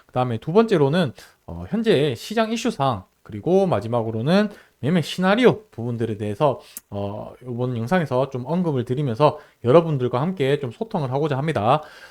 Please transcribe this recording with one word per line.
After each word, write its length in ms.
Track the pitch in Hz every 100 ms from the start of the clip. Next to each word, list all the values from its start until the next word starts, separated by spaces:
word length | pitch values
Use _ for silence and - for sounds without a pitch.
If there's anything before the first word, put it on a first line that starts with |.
| _
그다음에 320 | 127 123 110
두 160 | -
번째로는, 580 | 190 226 180 139 170 160 - - _ -
어, 180 | 87 90
현재 480 | 214 220 143 147 120
시장 380 | - 214 220
이슈상, 500 | 226 233 - 139 104 - _
그리고 440 | - 104 147 190 190
마지막으로는 840 | 110 110 120 113 110 131 190 208 - _ _
매매 200 | 127 180
시나리오 640 | - - 185 233 240 139 -
부분들에 460 | - 117 117 113 104
대해서, 440 | 104 104 147 117 - - -
어, 440 | 101 101 107 113 -
이번 320 | 123 120 127 120
영상에서 520 | 113 185 143 127 139
좀 160 | 123 127
언급을 380 | 175 170 135 117
드리면서 520 | 127 143 110 147 - - _ 117
여러분들과 560 | 156 165 143 123 123
함께 360 | 165 190 135 143
좀 120 | 127
소통을 400 | - 226 185 135
하고자 260 | 135 156 135
합니다. 460 | 160 139 107 151 - - -